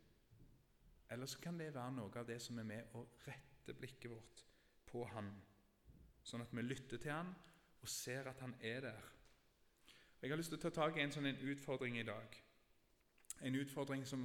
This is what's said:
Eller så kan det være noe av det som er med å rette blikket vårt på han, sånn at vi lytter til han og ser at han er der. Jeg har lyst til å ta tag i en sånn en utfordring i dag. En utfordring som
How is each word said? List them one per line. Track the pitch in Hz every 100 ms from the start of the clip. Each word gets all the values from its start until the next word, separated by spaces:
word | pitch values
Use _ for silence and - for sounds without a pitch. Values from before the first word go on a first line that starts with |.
| - - - - - - - - - - -
Eller | 117 135
så | -
kan | 170 170
det | 156
være | 139 123
noe | 131 104 120
av | 117
det | 120
som | - 117
er | 110
med | 110 113 117
å | 120 - -
rette | - - - - -
blikket | 127 - 120
vårt | 113 - - - - - - -
på | 120 120
han, | 110 101 101 - - - - - - - - -
sånn | 120
at | 117
vi | 120
lytter | 120 131 - 120
til | 151
han | 151 180 185 - - - -
og | 113
ser | - - 127 131
at | 127
han | 127 123
er | 113 120 135
der. | 107 95 - - - - - - - - - - -
Jeg | 127
har | 156
lyst | 165
til | 156
å |
ta | 170
tag | 165 156 160
i |
en | 143
sånn | 143 139
en | 131 135
utfordring | 139 - 131 127 120
i | 110
dag. | 107 110 - - - - - - - - - - - 131
En | 131
utfordring | 139 143 135 135 131
som | 135